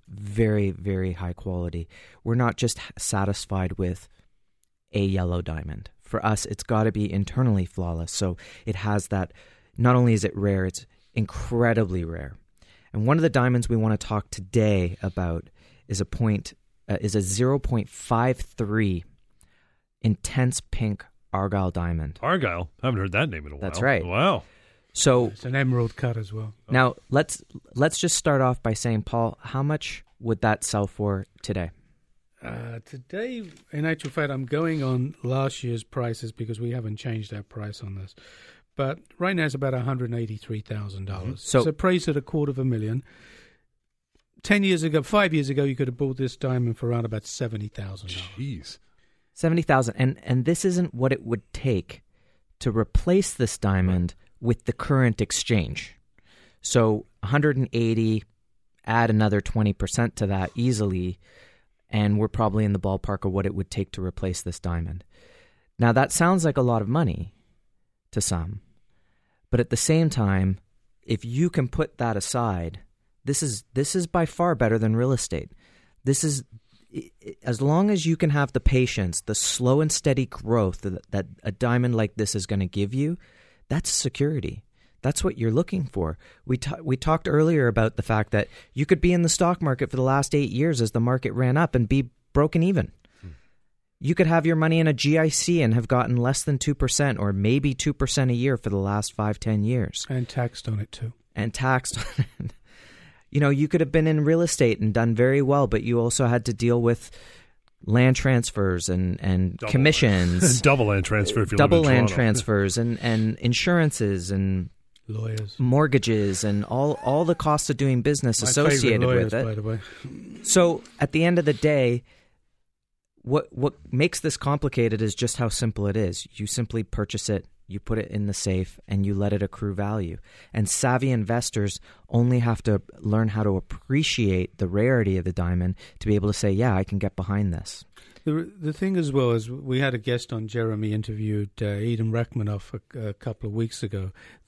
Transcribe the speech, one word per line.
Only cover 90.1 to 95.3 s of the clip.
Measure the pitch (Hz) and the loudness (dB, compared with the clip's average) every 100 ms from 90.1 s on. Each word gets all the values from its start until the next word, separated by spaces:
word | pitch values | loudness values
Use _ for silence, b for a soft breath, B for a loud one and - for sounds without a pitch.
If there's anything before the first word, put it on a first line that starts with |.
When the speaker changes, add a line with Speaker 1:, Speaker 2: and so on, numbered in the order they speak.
| 135 139 | 2 2
Speaker 1:
eight | 147 131 | 0 0
years | 110 156 139 | 0 0 2
as | 113 | 0
the | 120 | 2
market | 117 127 127 | 2 0 -2
ran | 120 127 139 | 0 2 2
up | 165 | 2
and | 127 110 | 2 2
be | 135 123 - _ | 0 0 -8 _
broken | 147 151 165 | 2 2 2
even. | 170 185 - - B B | 2 2 -2 -8 B B
Speaker 2:
Hmm. | 90 76 B B _ _ _ _ | -20 -20 B B _ _ _ _
Speaker 1:
You | 135 | -2
could | 165 160 | 2 4
have | 165 160 | 4 4
your | 160 | 2
money | 160 165 | 4 4
in | 160 | 4
a | |
G | 139 139 160 | 2 2 4
I | 160 | 2